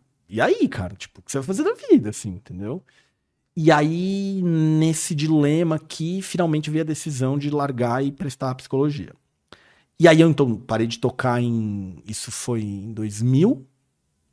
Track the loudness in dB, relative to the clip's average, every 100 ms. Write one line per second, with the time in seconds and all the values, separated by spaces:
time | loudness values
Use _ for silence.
0 | _ _ _ 0 2 2 0 -2 -8 -10
1 | -18 -18 -10 -6 -4 -2 -2 -2 4 4
2 | 4 -6 -10 -12 -14 -12 -8 -10 -12 _
3 | _ _ _ _ _ 0 4 4 4 0
4 | -2 -4 -4 -2 0 2 2 2 2 0
5 | -4 -2 0 2 2 2 0 -2 -6 -8
6 | -6 -6 -4 -2 0 0 -2 -2 -2 -4
7 | -6 -4 -2 -2 -2 -2 -2 -2 -2 0
8 | -2 -4 -8 -6 -8 -8 -4 -2 0 -2
9 | -10 -18 _ _ _ -20 _ _ _ 4
10 | 8 10 8 6 2 0 -2 -2 -2 -2
11 | -4 -2 -2 0 0 -2 -2 -4 -8 -12
12 | -12 -12 -10 -10 -6 -4 -4 -8 -10 -8
13 | -8 -2 2 4 4 2 -6 _ _ _
14 | _ _ _